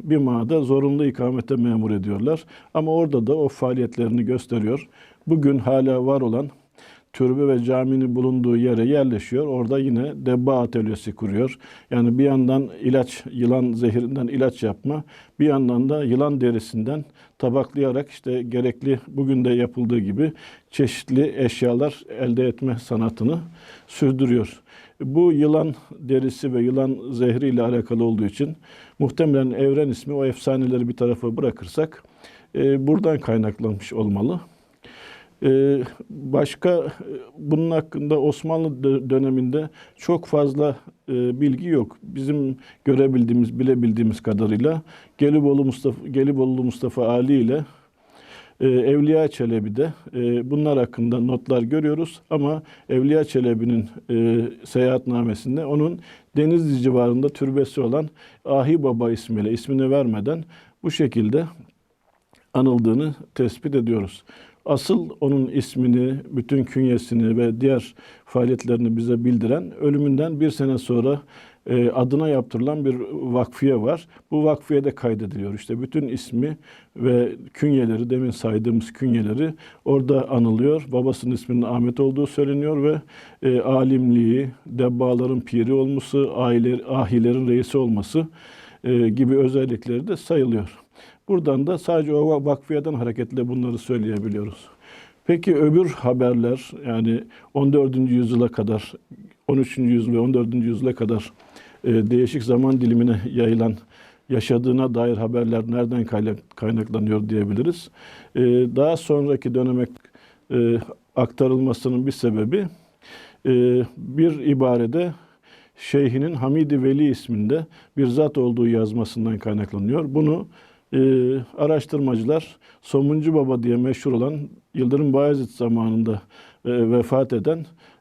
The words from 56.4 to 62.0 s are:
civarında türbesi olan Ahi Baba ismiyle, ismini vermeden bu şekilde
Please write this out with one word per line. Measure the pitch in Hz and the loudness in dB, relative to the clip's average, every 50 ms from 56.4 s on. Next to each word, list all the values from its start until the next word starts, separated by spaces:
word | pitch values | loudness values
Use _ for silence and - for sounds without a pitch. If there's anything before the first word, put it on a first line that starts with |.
| 151 156 170 170 165 151 139 127 | 2 4 4 2 2 2 0 2
civarında | 123 131 127 127 120 120 120 127 135 143 | 2 2 4 4 4 4 2 2 0 0
türbesi | 143 - 147 135 131 143 135 131 - - | -2 -2 -4 -2 0 0 0 0 -2 -2
olan | 127 117 123 151 156 151 - _ - - - _ - | -2 0 0 -2 -2 -4 -8 _ -20 -20 -20 _ -4
Ahi | - 139 139 127 139 160 165 139 | 0 0 2 2 2 2 2 2
Baba | 135 123 117 120 113 | 0 0 0 0 -2
ismiyle, | 117 113 - - 113 107 104 104 | -2 -2 -4 -4 -4 -2 -2 -2
ismini | 117 117 - - 139 135 131 131 | -2 -4 -4 -2 -2 0 0 2
vermeden | 135 143 135 120 110 107 101 135 156 165 156 - - - - _ _ _ - | 2 2 0 0 -2 -2 -2 -4 -4 -6 -8 -12 -18 -20 -20 _ _ _ -6
bu | 160 | -4
şekilde | 151 - 160 123 - 117 107 104 120 151 170 160 - - 131 - _ _ _ _ _ _ | -2 0 0 0 0 0 0 0 0 0 -2 -4 -8 -16 -20 -20 _ _ _ _ _ _